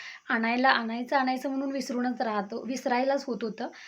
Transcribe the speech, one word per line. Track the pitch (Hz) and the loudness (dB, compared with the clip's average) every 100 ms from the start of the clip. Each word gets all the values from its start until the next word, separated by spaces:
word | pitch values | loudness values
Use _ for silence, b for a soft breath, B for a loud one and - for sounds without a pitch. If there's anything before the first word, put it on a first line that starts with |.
| B B - | B B -2
आणायला, | 233 226 240 262 | 0 2 4 6
आणायचं, | 247 226 233 247 285 | 6 2 -4 0 2
आणायचं | 254 262 285 | 2 0 -2
म्हणून | 269 277 | -2 -2
विसरूनच | 269 254 247 247 247 | -4 -4 -2 -2 0
राहतो, | 240 214 202 226 214 | 0 0 -2 -6 -6
विसरायलाच | 262 262 247 269 277 277 | -4 0 2 2 2 0
होत | 214 | -4
होतं. | 226 208 254 B | -4 -6 -8 B